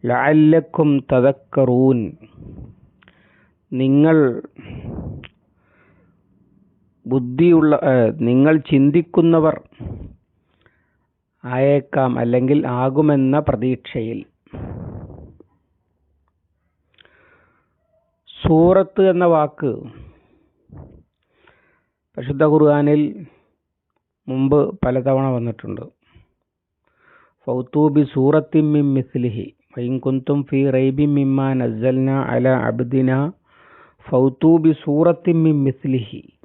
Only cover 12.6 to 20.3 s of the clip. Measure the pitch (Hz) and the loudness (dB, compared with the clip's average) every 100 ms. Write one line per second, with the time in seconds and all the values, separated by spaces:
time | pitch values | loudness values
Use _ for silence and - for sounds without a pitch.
12.6 | - 123 131 135 156 143 131 143 147 127 | 0 -2 -2 0 2 2 2 0 -2 -2
13.6 | 127 123 - 131 113 117 - _ _ - | -2 -4 -8 -8 -8 -10 -14 _ _ -16
14.6 | - - - - - - - - _ _ | -14 -14 -14 -16 -18 -20 -20 -20 _ _
15.6 | _ _ _ _ _ _ _ _ _ _ | _ _ _ _ _ _ _ _ _ _
16.6 | _ _ _ _ _ _ _ _ _ _ | _ _ _ _ _ _ _ _ _ _
17.6 | _ _ _ _ _ _ _ - - 160 | _ _ _ _ _ _ _ -8 2 4
18.6 | 170 190 190 - 190 175 175 160 147 - | 6 4 2 0 2 2 2 2 0 -4
19.6 | 143 - - - - _ _ | -6 -6 -10 -20 -20 _ _